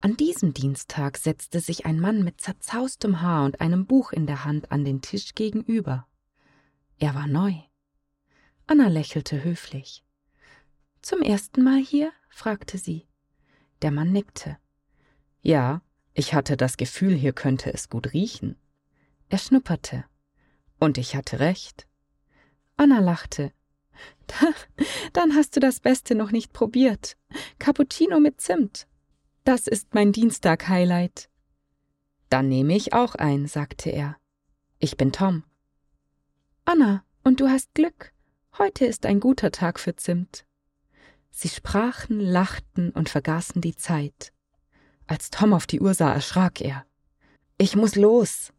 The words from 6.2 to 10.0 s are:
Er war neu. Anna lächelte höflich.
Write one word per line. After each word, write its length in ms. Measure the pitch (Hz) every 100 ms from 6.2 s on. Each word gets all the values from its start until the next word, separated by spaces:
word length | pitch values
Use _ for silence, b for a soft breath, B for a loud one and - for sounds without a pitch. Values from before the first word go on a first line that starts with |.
| _ _ _ _ _ _ _ _
Er 160 | 151
war 140 | 139 147
neu. 260 | 143 196 170 - _ _ _ _ _ _ _ _ _ -
Anna 220 | 311 240
lächelte 560 | 160 147 - 143 147
höflich. 600 | 156 170 - 139 135 -